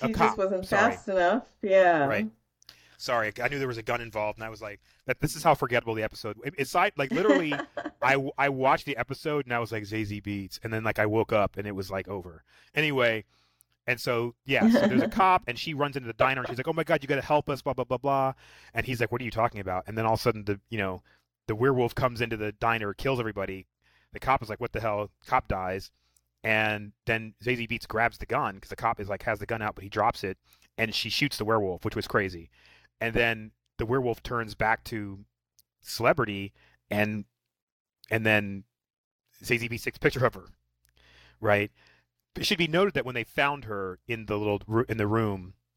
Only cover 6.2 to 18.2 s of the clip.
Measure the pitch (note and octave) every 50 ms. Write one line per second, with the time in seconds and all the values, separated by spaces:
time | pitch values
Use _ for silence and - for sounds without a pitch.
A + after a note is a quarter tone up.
6.2 | - G#2+ G#2 - - C#3+ - - C3+ C3 - F3 F#3 - - - C#3 B2+ A#3 F3
7.2 | F#3+ G#3+ C#4+ A3 E3+ D#3+ - - D#4 - _ - - - - - - C3 C3+ C#3
8.2 | C3+ - - - C#3 C#3 C#3 C3 C3 C3 D3+ E3 - C#3+ C3 A2+ A#2+ - C3 -
9.2 | - D#3+ D3+ D3 C3+ B2 A#2+ A#2 A#2 G#2+ A#2 G#2+ G#2 G2 A2 A2 A2 G2+ G#2+ G#2
10.2 | G2 G#2 G#2 G2+ G2 F#2 - - - A2+ A2+ A2 A2 A2 G#2+ - G#2+ G#2 G#2+ A2+
11.2 | G#2+ - A2+ G#2+ G2+ F#2 - - G#2 G#2 G2+ F#2+ F#2+ F#2 F#2+ F#2+ F#2 F#2 G2+ G2
12.2 | E2+ F2+ D#2+ D#2+ - _ _ _ _ _ - C#3+ D#3 D3+ C#3 C3 A#2+ A#2 A2 A2
13.2 | G2+ _ _ _ _ _ _ _ _ _ _ _ _ - B2+ A#2 - C3+ B2 A#2
14.2 | A#2+ A#2+ - _ _ C3+ C3+ B2 G#3 A3+ A#3 - - G#3 G3 - - A3 - -
15.2 | F#3+ F#3+ F3+ F3+ - - B2 - - E3 D#3 C3+ C#3+ C#3+ C3+ C#3 B2 A#2 A2+ -
16.2 | B2+ C3 C3+ C3 A#2+ - - B2 C3 D#3+ D#3+ E3 D#3 - E3+ D3+ C#3 C3+ D3 C3+
17.2 | - - D3+ D3+ - - C#3+ B2+ - C#3+ B2+ C3 B2 - C3 A#2+ B2+ C#3 C#3 C3+